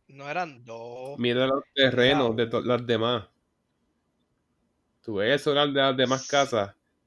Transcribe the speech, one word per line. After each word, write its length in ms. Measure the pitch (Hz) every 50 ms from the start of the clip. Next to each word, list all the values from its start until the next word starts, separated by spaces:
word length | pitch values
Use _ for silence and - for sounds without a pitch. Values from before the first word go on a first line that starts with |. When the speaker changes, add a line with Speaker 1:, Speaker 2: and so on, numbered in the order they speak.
| _ _
Speaker 1:
No 200 | 139 139 139 143
eran 340 | 151 175 180 160 135 120 123
dos. 560 | 120 113 117 117 120 120 123 127 135 143 131
Speaker 2:
Mira 280 | 120 120 120 127 131
los 180 | 131 135 143 139 _ -
terrenos 600 | 139 135 127 123 123 120 127 143 143 131 117 110
Speaker 1:
Era 100 | 113 117
Speaker 2:
de 20 | 113
to-, 80 | 117 113
Speaker 1:
una. 180 | - 110 123
Speaker 2:
las 100 | 120 123
demás. 420 | 117 117 107 110 120 123 113 98 - _ _ _ _ _ _ _ _ _ _ _ _ _ _ _ _ _ _ _ _ _ _ _ _ _ _ _ _ _ _ _ _ _ _ _
Tú 120 | - 107
ves 260 | 95 101 117 139 139
eso, 140 | - 156 143
las 180 | 143 147 147 139
de 80 | 139
las 160 | 135 135 131
demás 260 | 127 131 123 131 131 131
Speaker 1:
Sí. 40 | -
Speaker 2:
casas, 460 | - 143 139 123 123 110 98 98 - _ _ _ _ _ _